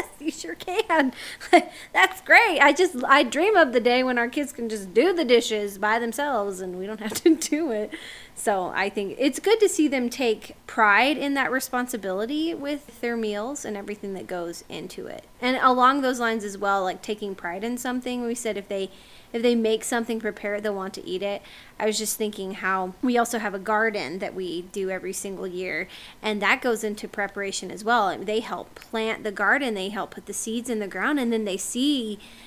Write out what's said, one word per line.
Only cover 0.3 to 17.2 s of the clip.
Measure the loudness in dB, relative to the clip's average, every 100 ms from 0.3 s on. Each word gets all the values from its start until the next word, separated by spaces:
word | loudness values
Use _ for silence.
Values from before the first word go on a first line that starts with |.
sure | -6 -8
can." | -10 -4 -2 2 4 2 0 -10 -14 6
<laughs> | 6 6 -4 -4
That's | 2 2 2
great. | 6 8 8 6
I | 6
just, | 6 4 2
I | 4 6
dream | 6 2 4 6
of | 6
the | 4
day | 4 4
when | 2 0
our | 0
kids | -2 -6
can | -6 -6
just | -6 0
do | 4 4
the | 4
dishes | 6 4 4 0 -4 -2
by | 0 2
themselves | 0 -2 -2 0 -2 -4
and | -8 -8
we | -8
don't | -8
have | -8 2
to | 4 4
<laughs> | 2
do | -2 0
it. | -2 -4 -8 -14 -16 -18
So | -6 0 0 0
I | 0 -2
think | -2 -4 0
it's | 0 0
good | 2 4
to | 4
see | 4 2
them | 2 -2
take | 0 0 0 -4 -18 -6
pride | 4 6 6 6 2
in | 0
that | 0 0
responsibility | -2 -2 -4 -4 -4 -4 -4 -2 -2 -2
with | -4 -4 -6 -8 -8
their | -4 -2
meals | -2 -2 -6 -6
and | -8 -8
everything | -8 -10 -8
that | -8 -8
goes | -6 -6 -10 -12
into | -12 -10 -12 -12
it. | -14 -18 -6
And | -2 2
along | 4 6 4 4
those | 0 0
lines | 0 -2
as | -4 -4
well, | 0 2
like, | 0 -4
taking | -6 -6